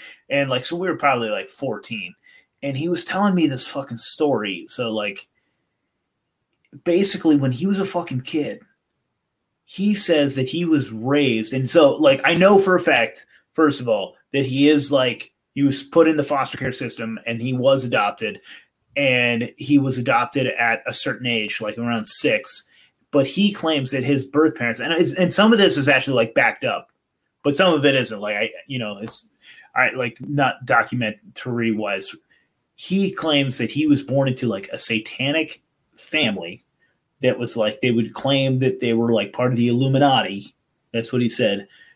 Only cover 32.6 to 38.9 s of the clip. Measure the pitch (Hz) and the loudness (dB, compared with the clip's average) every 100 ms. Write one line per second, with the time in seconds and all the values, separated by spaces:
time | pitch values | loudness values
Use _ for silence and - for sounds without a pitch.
32.6 | _ _ - 190 190 - 160 143 135 - | _ _ -4 0 0 -2 0 2 2 0
33.6 | 117 143 151 139 - 135 135 127 120 98 | -2 -2 2 2 2 0 0 -2 -4 -4
34.6 | - 110 - 110 - - 135 160 156 - | -8 -2 -2 -2 -6 -6 -4 -2 -4 -10
35.6 | _ _ _ - - 156 120 98 82 - | _ _ _ -8 -4 0 -2 -2 -8 -16
36.6 | _ _ _ _ _ _ 127 127 - 117 | _ _ _ _ _ _ -2 0 -2 0
37.6 | 107 - 127 117 107 - 135 139 135 127 | -2 0 0 0 -2 -4 0 0 2 0
38.6 | 131 - 120 | 0 0 0